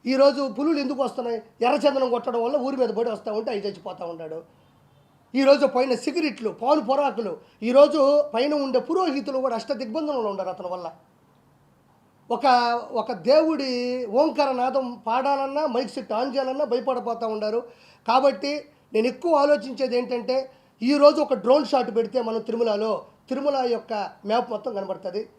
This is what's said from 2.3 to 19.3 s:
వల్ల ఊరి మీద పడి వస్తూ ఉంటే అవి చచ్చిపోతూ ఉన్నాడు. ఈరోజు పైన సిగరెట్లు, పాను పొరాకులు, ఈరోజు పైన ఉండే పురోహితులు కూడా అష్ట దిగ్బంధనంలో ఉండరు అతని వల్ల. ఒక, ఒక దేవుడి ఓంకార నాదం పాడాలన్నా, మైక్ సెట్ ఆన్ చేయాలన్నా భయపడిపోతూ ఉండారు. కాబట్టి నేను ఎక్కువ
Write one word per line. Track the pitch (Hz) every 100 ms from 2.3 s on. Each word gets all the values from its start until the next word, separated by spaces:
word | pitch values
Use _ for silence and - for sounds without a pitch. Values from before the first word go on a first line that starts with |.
| 233
వల్ల | 233 294
ఊరి | 254 269
మీద | 233
పడి | 208 233
వస్తూ | 208 226
ఉంటే | 214 220
అవి | 208
చచ్చిపోతూ | 196 196 196 180
ఉన్నాడు. | 175 165 160 160 165 _ _ _ _ _ _ _ _
ఈరోజు | 254 269 285 269
పైన | 247 262
సిగరెట్లు, | 247 302 294 311 202 220
పాను | - 240 311
పొరాకులు, | 220 269 285 196 208 160 - _
ఈరోజు | 226 262 294 302 277 294 294
పైన | 226 285
ఉండే | 294 269 247
పురోహితులు | 247 349 359 277 240 262
కూడా | 262
అష్ట | 226 -
దిగ్బంధనంలో | 247 240 277 302 277 214
ఉండరు | 190 185
అతని | 180 180
వల్ల. | 180 165 - _ _ _ _ _ _ _ _ _ _ _ _ _
ఒక, | 233 269 247 240 240 220
ఒక | 233 226
దేవుడి | 208 165 302 320 302 269 247 247 254 233
ఓంకార | 226 311 269 277
నాదం | 254 254 262 254 240 -
పాడాలన్నా, | 247 277 277 269 285 311
మైక్ | 233 247
సెట్ | 277 220
ఆన్ | 220 269
చేయాలన్నా | 262 262 269
భయపడిపోతూ | 285 247 269 247 220 233 226
ఉండారు. | 214 214 233 240 - - _ -
కాబట్టి | 254 269 285 285 294 - _ _
నేను | 220 240
ఎక్కువ | 254 349